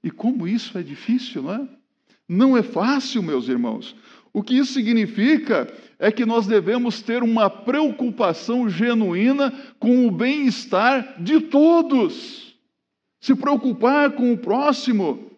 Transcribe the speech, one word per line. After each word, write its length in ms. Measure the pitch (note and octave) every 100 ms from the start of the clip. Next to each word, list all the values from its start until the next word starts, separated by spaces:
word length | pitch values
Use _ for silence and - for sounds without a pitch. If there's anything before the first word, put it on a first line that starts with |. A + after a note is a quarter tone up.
E 80 | E3
como 380 | - A3+ C4 E3+
isso 280 | A3 - F#3
é 60 |
difícil, 600 | D#3 C#3+ - A#3+ - E3
não 120 | C3+
é? 140 | G#3+ C4+ - _ _ _ _ _
Não 300 | F3 C4 B3
é 60 |
fácil, 600 | A#3+ E3+ A3 C#4 B3 A#3+
meus 240 | E3 C#3 A#2+
irmãos. 480 | B2 A#2+ A2 - - _ - _
O 100 | G3+
que 140 | G#3 B3+
isso 160 | C4+
significa 1000 | C4+ A3 A#3 G#3 G#3 A#3 D#4 - F#3 B2 - - _
é 120 | G3+
que 140 | G#3+
nós 220 | A3+ A#3 G3
devemos 560 | A3 F3+ B3 A#3+ -
ter 200 | - A#3
uma 280 | A#3+ A3+ G3+
preocupação 1200 | - - C#4 D4+ G#3 B3 G3 G3+ E3 - A#3+ A#3
genuína 800 | E3 A#3 A#3 G3+ F3 A#3 C#4 C#4 - - _
com 280 | A3 B3 A#3+
o 40 |
bem-estar 1120 | E3+ B3 D4 C4+ F#3+ - F#3 A3+ C4+ A3 -
de 200 | E3+ D#4
todos. 1120 | D#4 C#4 D#4 E4+ - C4+ A#2+ - - - - _ _ _ _ _ _ _
Se 140 | -
preocupar 800 | C4+ C#4+ C#4+ C4 G#3+ A#3 C#4+ C#4+
com 200 | - B3
o 60 | A3+
próximo. 920 | F3 A3+ D4 C#4 - A3 F3 A#2 -